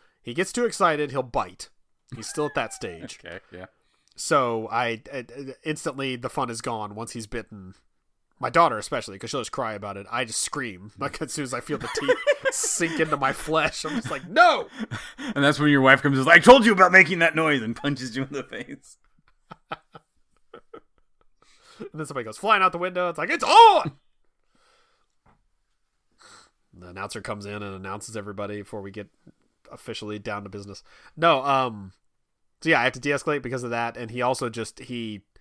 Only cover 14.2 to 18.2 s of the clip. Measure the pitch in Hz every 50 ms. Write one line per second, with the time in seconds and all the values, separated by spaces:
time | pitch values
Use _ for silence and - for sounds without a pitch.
14.2 | - 180 185 285 349 349 294 214 - - - 269 220 - - 110 - - - -
15.2 | 269 277 - 139 143 143 147 143 147 147 143 139 131 131 135 139 - 147 139 135
16.2 | 131 147 170 170 143 196 254 277 220 233 208 185 190 180 175 190 185 143 190 175
17.2 | 165 165 151 156 160 156 147 131 110 110 117 - - 143 143 123 127 127 110 127